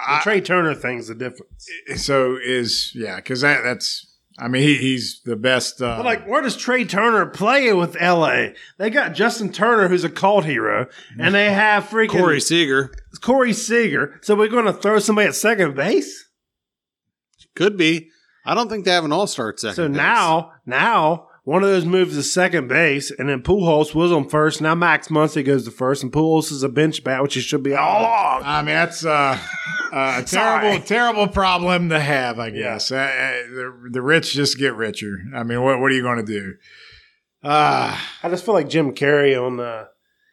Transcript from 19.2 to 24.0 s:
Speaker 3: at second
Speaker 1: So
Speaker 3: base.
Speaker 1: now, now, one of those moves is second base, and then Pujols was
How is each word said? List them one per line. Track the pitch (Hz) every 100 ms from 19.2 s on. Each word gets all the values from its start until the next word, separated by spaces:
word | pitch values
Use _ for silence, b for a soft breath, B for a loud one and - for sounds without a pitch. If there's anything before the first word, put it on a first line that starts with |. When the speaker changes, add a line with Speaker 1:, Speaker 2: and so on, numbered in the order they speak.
| 202 - 110
Speaker 3:
at | -
second | 110 101
Speaker 1:
So | 156
Speaker 3:
base. | 139
Speaker 1:
now, | 165 226 175 160 165 B -
now, | 127 208 208 156 165 b b
one | - 175
of | 196
those | 190 165
moves | 185 180 147
is | 139
second | 180 180 160 123
base, | 139 165 139 139
and | - 135
then | 135
Pujols | 135 202 170 151 151
was | 151